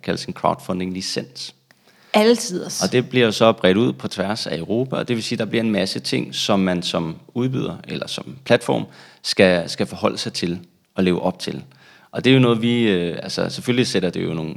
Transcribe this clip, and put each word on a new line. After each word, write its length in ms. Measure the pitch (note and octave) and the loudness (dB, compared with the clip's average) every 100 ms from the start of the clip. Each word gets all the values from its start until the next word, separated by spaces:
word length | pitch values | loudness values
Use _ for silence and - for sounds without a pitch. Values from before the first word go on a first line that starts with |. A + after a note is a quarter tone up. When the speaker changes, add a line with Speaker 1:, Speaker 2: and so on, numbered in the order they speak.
Speaker 1:
kaldes 220 | - F#2+ | -4 -4
en 80 | - | -6
crowdfunding-licens. 1200 | - F2 - - F#2 F#2 F#2 - - - - - - _ _ _ _ _ | -4 -2 -2 -4 -4 -4 -6 -6 -6 -8 -12 -16 -16 _ _ _ _ _
Speaker 2:
Altiders. 680 | G#3+ A3 A#3 - F3+ - - | 4 4 4 0 -6 -6 -4
Speaker 1:
Og 100 | F#3+ | 0
det 160 | B2 B2+ | 0 2
bliver 220 | B2+ A2+ | 2 4
så 220 | G2+ A2+ | 6 4
bredt 240 | A2 F#2 G2 | 6 4 4
ud 160 | B2 | 2
på 160 | - G#2+ | 0 -8
tværs 380 | - F#2+ A2 - | -4 -4 -4 -4
af 100 | D#2 | -6
Europa, 380 | E2 A2+ C3 C#3 | -2 -2 -2 -4
og 120 | - | -2
det 80 | A#2 | -2
vil 60 | |
sige, 120 | - A#2 | -2 -4
at 20 | |
der 60 | |
bliver 180 | G#2 A#2 | -2 0
en 60 | A2+ | 0
masse 300 | G2 G2 - | 0 0 -4
ting, 340 | - B2 - | -4 -4 -4
som 260 | - - G2 | -4 0 2
man 220 | F#2 F2 | 2 0
som 340 | - F2 E2 - - | -2 -4 -4 -8 -8
udbyder 420 | B2 C3 B2+ G2 E2+ - | -4 -2 -2 -4 -8 -10
eller 180 | - - | -8 -8
som 300 | - - - | -10 -12 -6
platform 400 | - A#2+ - A#2+ - - - - | 2 2 4 -2 -2 -12 -20 -12
skal, 460 | - - F#2 F2 E2 | -4 4 6 4 0
skal 180 | - G2 | -4 -6
forholde 320 | F2+ A#2 - | -2 -2 -2
sig 140 | A2+ | -6
til 260 | - F2 F2+ - _ _ | -4 -4 -4 -8 _ _
og 100 | - | 0
leve 180 | F#2 F2 | 2 2
op 160 | F2+ - | -2 -4
til. 240 | - D2+ - _ - - _ | -8 -10 -12 _ -20 -20 _
Og 120 | - | 0
det 60 | B2 | 4
er 40 | |
jo 60 | C3 | 6
noget, 220 | A#2+ A2+ | 6 4
vi, 260 | A#2+ A#2+ A2+ | 2 2 2
øh, 280 | F2 F2 - | 2 0 -4
altså, 260 | F#2+ - F2 | -6 -4 -4
selvfølgelig 380 | F#2+ B2 B2 A#2+ | -4 -2 0 2
sætter 240 | - F2+ | 0 0
det 140 | F#2 | -2
jo 100 | F2+ | -4
nogle, 180 | E2 D#2+ | -4 -6